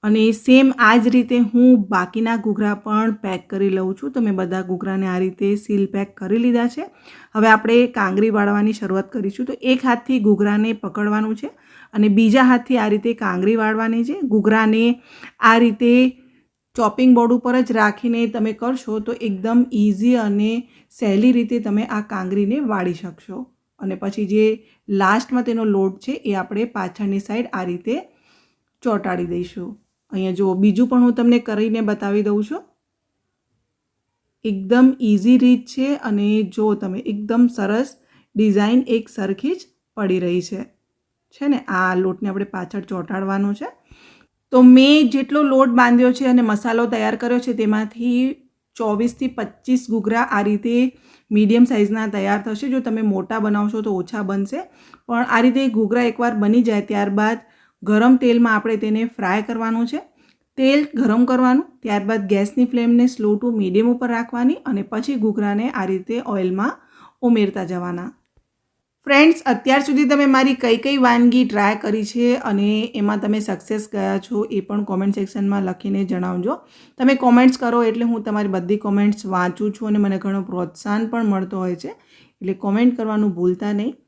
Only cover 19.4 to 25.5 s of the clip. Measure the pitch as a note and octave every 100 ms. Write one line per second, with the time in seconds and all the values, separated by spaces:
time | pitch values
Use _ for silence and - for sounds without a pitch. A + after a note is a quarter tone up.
19.4 | G#3 A#3+ B3 G#3 G#3 F#3+ A#3 B3 G#3+ G3+
20.4 | G#3+ A#3 A#3+ _ _ - A3 G3 B3 B3
21.4 | A#3 A#3+ G#3+ G#3 A3 G#3+ G#3+ G3+ F#3 G3
22.4 | G3+ C4 C4+ G#3 F3+ E3 G3+ - - F#3+
23.4 | B3+ _ _ _ G3 F#3+ G3 G3+ G3+ G#3
24.4 | G#3+ A3 _ _ - G3+ F#3+ G#3+ B3+ B3+
25.4 | B3